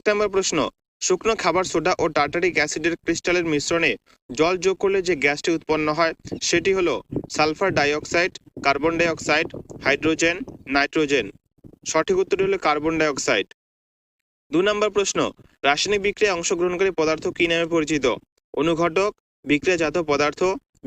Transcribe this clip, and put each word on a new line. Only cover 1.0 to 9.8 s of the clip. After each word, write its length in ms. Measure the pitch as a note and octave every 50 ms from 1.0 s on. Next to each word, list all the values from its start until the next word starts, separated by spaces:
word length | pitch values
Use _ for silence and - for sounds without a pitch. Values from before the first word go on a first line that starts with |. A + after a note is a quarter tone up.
শুকনো 320 | - - F#3 F#3 - A3 A3+ G#3 -
খাবার 220 | F3+ E3 F#3 F#3 D3
সোডা 220 | - F3 D#3 F3+ F3+ - D#3
ও 20 | E3+ D3+ D#3
টার্টারিক 360 | D3 D3 C#3+ F3 F3 F#3 D#3+ D#3
অ্যাসিডের 360 | D3 D#3 - D#3+ D#3 E3 E3+ - _
ক্রিস্টালের 420 | - E3+ - - F#3 F3 F3+ E3+ E3
মিশ্রণে 400 | D3+ C#3+ C3+ - E3+ E3+ E3 C#3+ G#2+ - _ _ _ _ _ -
জল 240 | B2+ A#2+ D#3 E3+ F#3 F3+ E3
যোগ 100 | F#3+ F#3 - -
করলে 160 | G3 G3 G3 F3+ F3+
যে 60 | F3 C#3+ C3
গ্যাসটি 260 | D3 - - - G3 E3 D#3
উৎপন্ন 300 | - - D#3 D#3 D#3 D3+ D3+ D#3
হয়, 160 | E3+ E3 - - - - - - - -
সেটি 240 | - E3+ E3 G3 F#3+ F#3+
হলো 160 | F3+ E3 B2+ G#2 - _ - - - - -
সালফার 340 | - D3+ D#3 - - G3+ F#3+ D3 D#3
ডাইঅক্সাইড, 540 | D3 C#3+ D3 D3+ - - - F3 F3 F#3 - - _ - - - -
কার্বন 280 | - - C3+ C#3+ E3 E3+ E3
ডাইঅক্সাইড, 480 | E3+ E3 D#3+ D#3 - - D3+ D#3 E3 - - - - - - -